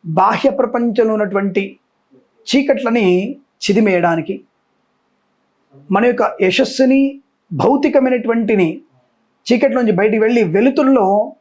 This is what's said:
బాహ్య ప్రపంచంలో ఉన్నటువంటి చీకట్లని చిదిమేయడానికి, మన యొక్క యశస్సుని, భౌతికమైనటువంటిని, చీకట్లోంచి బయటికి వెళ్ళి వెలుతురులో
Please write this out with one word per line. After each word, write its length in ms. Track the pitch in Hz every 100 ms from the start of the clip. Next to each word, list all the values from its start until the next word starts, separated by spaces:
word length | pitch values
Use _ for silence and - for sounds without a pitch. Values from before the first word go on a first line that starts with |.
బాహ్య 460 | 170 160 196 226 269
ప్రపంచంలో 600 | 277 247 240 240 220 220
ఉన్నటువంటి 480 | 220 208 196 196 185 196 - _ _ _ _ _ _ -
చీకట్లని 560 | 269 285 - 254 233 196 180 208 277 _ _
చిదిమేయడానికి, 720 | - 202 220 180 170 165 160 190 _ _ _ _ _ _ _ _ _ _ _ _ _ 135 143
మన 140 | 190 240
యొక్క 180 | 208 208 -
యశస్సుని, 560 | 185 175 214 - 262 269 277 277 _ _ _
భౌతికమైనటువంటిని, 1120 | 156 - 269 - 294 262 254 220 233 226 214 170 180 _ _ _ _ _ _ -
చీకట్లోంచి 460 | 240 277 240 226 185
బయటికి 220 | 214 220
వెళ్ళి 180 | 220 240 196 180
వెలుతురులో 500 | 247 269 269 269 190 202 240 -